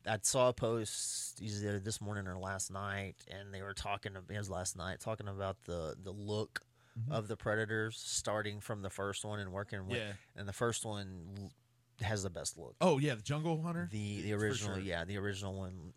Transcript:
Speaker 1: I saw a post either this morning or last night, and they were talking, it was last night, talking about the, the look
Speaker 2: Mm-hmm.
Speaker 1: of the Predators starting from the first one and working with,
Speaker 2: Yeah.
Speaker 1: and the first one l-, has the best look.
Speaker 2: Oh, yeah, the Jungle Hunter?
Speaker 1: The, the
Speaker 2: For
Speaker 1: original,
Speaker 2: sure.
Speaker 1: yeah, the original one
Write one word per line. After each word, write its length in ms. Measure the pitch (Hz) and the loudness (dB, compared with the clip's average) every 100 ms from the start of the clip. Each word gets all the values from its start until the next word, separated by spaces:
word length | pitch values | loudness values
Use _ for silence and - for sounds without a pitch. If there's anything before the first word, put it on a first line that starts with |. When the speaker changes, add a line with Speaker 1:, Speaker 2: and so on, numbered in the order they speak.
| - | 0
Speaker 1:
I 120 | 110 | 2
saw 260 | - 131 127 | 4 8 8
a 60 | |
post 880 | 120 117 117 107 - - - - - | 6 4 4 2 -2 -2 -2 -4 -4
either 400 | 107 101 104 101 | -2 0 2 0
this 180 | 104 - | 0 -2
morning 280 | 101 104 95 | -2 -2 -2
or 100 | 92 | -2
last 340 | 95 95 - | -2 -2 -2
night, 440 | 98 101 98 98 - - | -2 -2 -2 -4 -8 -10
and 240 | 95 101 | -10 -8
they 80 | 98 | -6
were 120 | 98 | -6
talking, 400 | 98 101 101 104 95 | -4 0 0 -2 -8
it 220 | 92 104 | -4 -4
was 120 | 98 | -2
last 280 | 90 90 90 | -2 -2 -2
night, 240 | 90 - | -4 -2
talking 260 | 117 110 104 | -4 -2 -4
about 300 | 98 98 95 - | -2 -2 -2 -4
the, 320 | 85 78 - | -2 -2 -4
the 100 | 95 | -8
look 500 | 104 104 107 110 - - _ - 117 | -6 0 0 0 -6 -10 _ -12 -6
Speaker 2:
Mm-hmm. 140 | 117 | 0
Speaker 1:
of 160 | 113 107 | 0 0
the 80 | 107 | -2
Predators 600 | 110 107 107 110 110 - | 2 2 4 2 0 -2
starting 600 | - - - 107 104 104 | -2 0 2 2 0 -4
from 220 | - 104 | -4 -4
the 80 | 95 | -4
first 340 | - 98 98 | -2 -2 -2
one 160 | 107 104 | -2 -2
and 140 | 98 | -2
working 340 | 95 104 101 92 | -4 -2 -4 -2
with, 100 | 120 | 0
Speaker 2:
Yeah. 140 | 104 98 - - | -2 -6 -12 -8
Speaker 1:
and 100 | 104 | -6
the 60 | |
first 340 | - 117 110 110 | 2 4 4 -2
one 380 | 101 98 92 82 98 | -4 -4 -8 -8 -8
l-, 120 | 98 - _ _ _ - | -8 -12 _ _ _ -2
has 200 | 101 104 | 2 2
the 60 | 95 | 0
best 280 | 82 71 82 | -2 -4 -6
look. 180 | 64 - | -10 4
Speaker 2:
Oh, 160 | 180 139 | 6 6
yeah, 180 | 143 113 | 4 2
the 60 | |
Jungle 400 | 104 147 165 160 | 0 0 2 2
Hunter? 260 | 170 170 175 | 2 0 0
Speaker 1:
The, 340 | 107 104 104 | 0 0 0
the 80 | 95 | 0
Speaker 2:
For 60 | 104 | 4
Speaker 1:
original, 360 | 107 101 101 95 | 4 4 2 0
Speaker 2:
sure. 80 | |
Speaker 1:
yeah, 220 | 95 85 85 | 0 0 0
the 100 | 101 | 0
original 380 | 101 98 98 | 0 0 -2
one 400 | 95 92 92 82 | -2 -4 -6 -10